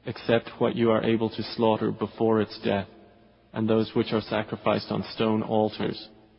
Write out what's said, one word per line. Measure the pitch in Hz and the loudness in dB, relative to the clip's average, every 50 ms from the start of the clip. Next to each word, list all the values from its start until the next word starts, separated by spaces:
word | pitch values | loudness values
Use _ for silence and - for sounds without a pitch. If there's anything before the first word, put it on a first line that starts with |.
| _ | _
except | - - - - - 117 117 - - - - | -10 -10 -6 0 2 2 2 2 -2 -4 -2
what | 120 117 - | 0 0 2
you | 117 117 117 | 2 2 4
are | 113 107 - | 4 4 4
able | 113 113 110 113 110 | 2 2 2 0 -2
to | - - 104 - - | -4 -6 -8 -8 -2
slaughter | - 113 113 107 107 113 110 | 2 2 2 4 2 0 -2
before | 107 107 110 101 - - 117 110 113 110 | -2 -4 -6 -8 -4 0 2 4 4 4
its | 104 - - - - | 2 0 -4 -6 -2
death, | 117 107 98 95 - - - - - - - - _ _ _ _ _ | 0 0 0 -2 -6 -14 -20 -20 -20 -20 -20 -20 _ _ _ _ _
and | - 110 110 110 | -4 -4 0 2
those | 110 110 110 - - | 2 2 2 2 0
which | 120 113 - | 0 0 2
are | 120 110 | 0 -2
sacrificed | 101 - 113 107 110 - - 104 - 110 107 107 - - | -2 -2 -4 -4 -2 -4 -10 -2 0 0 0 0 0 -4
on | 107 104 101 - - | -6 -6 -4 -8 -4
stone | - 113 110 110 107 | -2 0 0 2 0
altars. | 110 - 113 110 107 107 - - 107 110 - - - - - - - _ _ | 0 0 0 2 2 0 -2 -4 -4 -4 -4 -8 -14 -18 -20 -20 -20 _ _